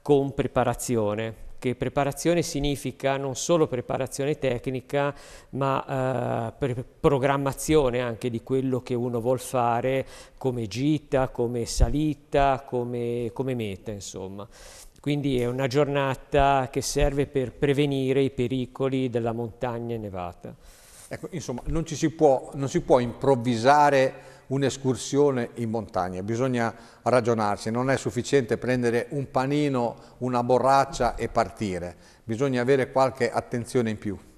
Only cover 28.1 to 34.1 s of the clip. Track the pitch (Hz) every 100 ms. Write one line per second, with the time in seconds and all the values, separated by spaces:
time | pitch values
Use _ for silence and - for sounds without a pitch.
28.1 | 117 113 143 120 110 117 127 120 117 113
29.1 | 147 131 131 131 147 147 131 120 - -
30.1 | - 123 123 120 127 123 139 135 - 120
31.1 | - 117 - 113 - 107 90 87 85 -
32.1 | - - 110 139 127 120 139 123 131 131
33.1 | - 117 110 - 123 117 131 113 104 104